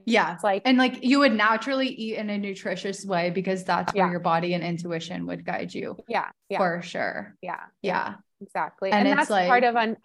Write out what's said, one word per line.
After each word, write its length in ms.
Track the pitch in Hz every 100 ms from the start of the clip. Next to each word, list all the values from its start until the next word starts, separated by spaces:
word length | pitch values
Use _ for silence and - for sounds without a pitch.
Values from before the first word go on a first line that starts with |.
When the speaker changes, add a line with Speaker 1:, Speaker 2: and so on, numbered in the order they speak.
| -
Speaker 1:
Yeah. 300 | 226 165 175
Speaker 2:
It's 80 |
like 180 | 214 196 254
Speaker 1:
And, 120 | 254
like, 260 | 262 254
you 160 | 240 277
would 140 | 277
naturally 540 | 214 208 220 254 269 262
eat 300 | 262 220 214
in 120 | 214
a 80 | 208
nutritious 680 | 202 190 208 185 202 196
way 280 | 196 180 175
because 320 | 175 185 190
that's 300 | 185 180 180
where 120 | 196 180
Speaker 2:
Yeah. 60 |
Speaker 1:
your 80 | 175
body 340 | 175 165 175
and 100 | 175
intuition 600 | 170 170 175 165 165 180 175
would 180 | 175
guide 300 | 170 - 180
you. 240 | 185 - - -
Speaker 2:
Yeah. 220 | 214 - - _
Yeah. 100 | 190
Speaker 1:
For 220 | 180 175
sure. 520 | 170 - 95 - 202 -
Speaker 2:
Yeah. 220 | 180 165 - _
Speaker 1:
Yeah. 340 | 196 180 - 202 _ _
Speaker 2:
Exactly. 500 | 196 185 160 - 196
Speaker 1:
And 160 | 208 262
Speaker 2:
And 120 | 285
Speaker 1:
it's 100 | 311
Speaker 2:
that's 180 | 202 180
part 160 | 240
Speaker 1:
like 60 | 247
Speaker 2:
of 60 | 233
un-, 220 | 220 220